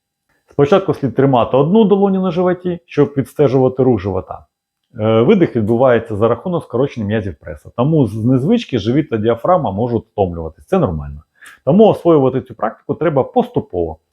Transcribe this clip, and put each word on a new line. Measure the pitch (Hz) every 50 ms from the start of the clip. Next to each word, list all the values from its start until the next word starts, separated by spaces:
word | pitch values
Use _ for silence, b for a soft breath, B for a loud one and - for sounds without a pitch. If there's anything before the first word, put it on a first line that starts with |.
| _ _ _ _ _ _ _ _ _ _
Спочатку | _ - 143 143 202 190 190 - 147
слід | - - 131 -
тримати | - 131 139 135 120 110 - -
одну | 131 147 156 185 226 226
долоню | 185 202 196 196 202 190 190 185
на | 185
животі, | 165 175 185 180 180 180 - 180 175 170 -
щоб | _ - - 143 143 -
відстежувати | 139 131 - - - 151 127 117 139 131 131 127 - 131
рух | 131 123 104
живота. | 90 101 92 92 - - - - - _ _ _ _ _ _ _ _ _ - 117
Е, | 107 110 113 113 120
видих | 143 220 196 147 - -
відбувається | 120 107 98 117 117 131 131 120 - - - 107
за | 95 113 113
рахунок | - - - 185 175 160 -
скорочення | - - 117 135 139 - 120 104
м'язів | 98 107 113 95 98 78 -
преса. | - 78 78 73 - - -
Тому | - 123 147 165 156 135
з | 104 101 110 107
незвички | 120 131 131 120 165 233 233 240 - - 117
живіт | 92 110 123 151 151 -
та | 117
діафрагма | 110 104 117 117 - - 160 180 180 151 104 98
можуть | 98 117 123 120 110 - _ _
втомлюватись. | - 101 90 87 82 80 80 - _ _
Це | _ - 190
нормально. | 156 101 82 76 71 71 71 73 - _ B B B B B B _
Тому | 131 151 202 226 196
освоювати | 156 - - 170 165 147 131 131 127 131
цю | - - 113
практику | - - 110 - - _ - 147
треба | - 151 170 156 135 123
поступово, | - - 247 226 - - - - - - 90 85 80 80 - _ _